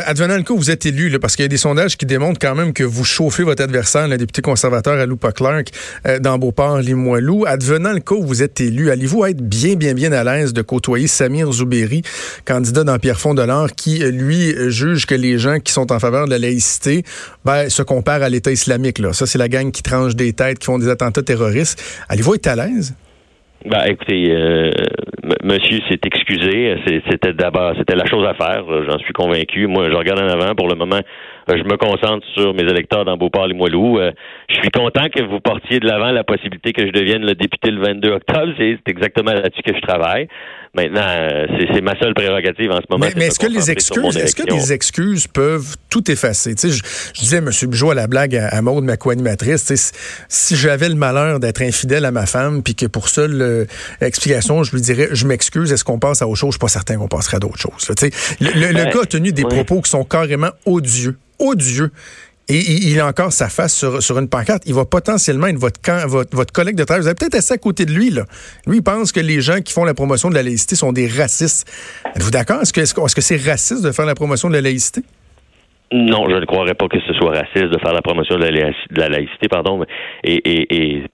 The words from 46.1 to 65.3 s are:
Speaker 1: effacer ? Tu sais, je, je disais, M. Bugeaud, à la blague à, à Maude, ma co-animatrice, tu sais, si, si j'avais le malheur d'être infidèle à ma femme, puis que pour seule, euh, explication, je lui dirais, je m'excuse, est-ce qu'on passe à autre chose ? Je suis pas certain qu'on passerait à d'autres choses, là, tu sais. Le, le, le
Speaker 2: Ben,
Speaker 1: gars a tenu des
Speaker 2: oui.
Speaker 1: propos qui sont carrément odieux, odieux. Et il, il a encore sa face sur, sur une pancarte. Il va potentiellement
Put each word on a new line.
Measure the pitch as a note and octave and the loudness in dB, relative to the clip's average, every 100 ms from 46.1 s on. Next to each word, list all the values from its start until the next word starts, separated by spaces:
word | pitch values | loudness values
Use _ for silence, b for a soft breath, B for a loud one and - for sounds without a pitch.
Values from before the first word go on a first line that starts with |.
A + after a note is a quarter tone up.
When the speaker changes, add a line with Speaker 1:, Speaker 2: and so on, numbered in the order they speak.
Speaker 1:
effacer ? | C#3+ B2 G#2 A#2+ | 0 0 0 -2
Tu | G#2+ F3 | -2 0
sais, | C3 | 0
je, | - B B - | -4 B B -4
je | |
disais, | A2+ E3+ | 0 0
M. | D3+ - B2+ | 0 -2 -2
Bugeaud, | A#2 D#3+ | 0 2
à | C#3 | 2
la | A2 | 2
blague | C3 C#3 B2 | 2 2 0
à, | G#2+ | 0
à | G#2 | 0
Maude, | A#2 C#3+ | 0 2
ma | C3 A#2+ | 0 0
co-animatrice, | C3 A#2+ B2 G2+ A#2 D#3 - | 0 0 0 0 0 0 0
tu | C#3 | 0
sais, | |
si, | - - B B B | -2 -6 B B B
si | - - D#3 | -2 0 2
j'avais | D3 C#3 E3+ | 2 2 2
le | |
malheur | D#3 C#3 C3+ D#3 C#3+ | 2 2 2 2 2
d'être | A#2+ A2+ | 0 0
infidèle | B2+ - C3 D3 C3+ | -2 0 0 2 2
à | |
ma | A#2+ G2 | 0 0
femme, | B2+ C#3 D3 | 0 0 0
puis | B2 A2+ | -2 -2
que | A#2 | -2
pour | A2 - | -2 -2
seule, | - D3+ C#3 | 2 2 2
euh, | B2+ A#2 G#2+ B B B | 0 0 -2 B B B
explication, | B2+ - C#3+ B2+ G2 D#3 | -2 0 0 2 2 2
je | D#3 B2+ | 2 0
lui | |
dirais, | A#2+ B2 D3 | 0 2 2
je | C3 C3+ | 2 2
m'excuse, | B2 - D#3+ E3 | 2 0 0 0
est-ce | C3 | 0
qu'on | - A#2 | 0 0
passe | C#3 C#3+ | 2 2
à | A2+ | 0
autre | G#2+ | 0
chose ? | C#3 | 0
Je | - | 0
suis | |
pas | A2+ | 0
certain | G#2 - A2 | -2 -2 -4
qu'on | G#2 | -2
passerait | - - F#2 | -4 -2 -2
à | |
d'autres | G2+ - | -2 -4
choses, | - - - | -8 -6 -4
là, | - | 0
tu | C#3+ | 0
sais. | - - - | 0 -6 -2
Le, | C#3 | 0
le, | D#3+ E3+ | 2 2
le | E3+ | 2
Speaker 2:
Ben, | E3+ | 2
Speaker 1:
gars | A#3+ | 2
a | A#3 | 0
tenu | D#3+ F3+ | 0 0
des | C#3+ C#3 | 0 0
Speaker 2:
oui. | B2+ | 0
Speaker 1:
propos | - F3+ | 2 0
qui | - | 2
sont | C#3+ | 0
carrément | C3 E3 D#3 C#3+ D#3+ - - | 0 0 0 0 -2 -2 0
odieux, | F3 C3 A#2 B2 C3 _ - | 0 2 -2 -2 -6 _ -2
odieux. | C4+ A#3 C3 B2 D3+ - B B B B - | 0 2 0 0 -2 -4 B B B B -2
Et | D3 | 0
il, | F#3 D#3+ F3+ | 2 2 2
il | D3+ | 2
a | D3 | 2
encore | C#3 F#3 | 0 -2
sa | - A2+ | 0 -2
face | - E3+ - | 0 0 0
sur, | C3+ C3 | 0 0
sur | - B2+ | 0 0
une | C3 | 0
pancarte. | B2+ A2 G#3 - | -2 0 0 0
Il | |
va | C3 | 0
potentiellement | B2+ F3+ F#3 G#3+ - | 2 0 0 0 2